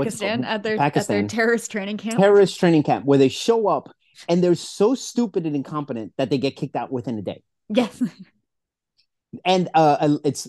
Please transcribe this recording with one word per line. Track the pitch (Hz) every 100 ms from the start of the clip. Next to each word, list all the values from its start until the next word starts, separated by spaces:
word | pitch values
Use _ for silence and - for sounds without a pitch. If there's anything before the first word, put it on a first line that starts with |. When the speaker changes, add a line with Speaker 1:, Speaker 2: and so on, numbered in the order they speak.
Speaker 1:
Pakistan | 175 - 202 233
Speaker 2:
called? | 247
Speaker 1:
at | 220
their, | 214 214
Speaker 2:
Pakistan. | 147 - 202 202
Speaker 1:
at |
their | 202
terrorist | 214 226 233 -
training | 214 196 208
camp. | 214 202
Speaker 2:
Terrorist | 202 202 190 -
training | 180 165
camp, | 143 120 127
where | 139
they | 135
show | - - 226 202
up | 147 - - _ _ -
and | 175
they're | 180 170
so | - - 208
stupid | 262 - - 240 190 165
and | 147
incompetent | 131 156 143 117 104 -
that | 135
they | 139
get | 135 -
kicked | 143 139
out | 123
within | 131 123 113
a |
day. | 92 - _ _ -
Speaker 1:
Yes. | 214 233 - 226
<laughs> | - - _ _ _ _ _ _ _ _ _ _ - 180
Speaker 2:
And, | 185 175
uh, | 160 156 143 156 147
it's | 147 127